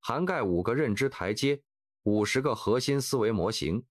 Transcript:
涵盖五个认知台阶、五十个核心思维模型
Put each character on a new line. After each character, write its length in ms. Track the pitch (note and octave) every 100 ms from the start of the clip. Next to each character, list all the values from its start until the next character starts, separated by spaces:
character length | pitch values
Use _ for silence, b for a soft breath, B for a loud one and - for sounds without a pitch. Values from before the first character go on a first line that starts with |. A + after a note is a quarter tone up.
涵 240 | - B2
盖 180 | F#3 F3
五 200 | G#2 F2
个 120 | F2
认 200 | B2 C#3+
知 160 | G2+ C3+
台 240 | - F2+
阶、 280 | A2 C#3 C#3+ _ _ _ _
五 200 | - G#2
十 160 | G#2 B2+
个 140 | C#3
核 260 | A2 - A#2
心 180 | B2+ C#3
思 200 | C3 C3+
维 120 | A2
模 220 | A2 F2+
型 320 | A2 D2 G2 -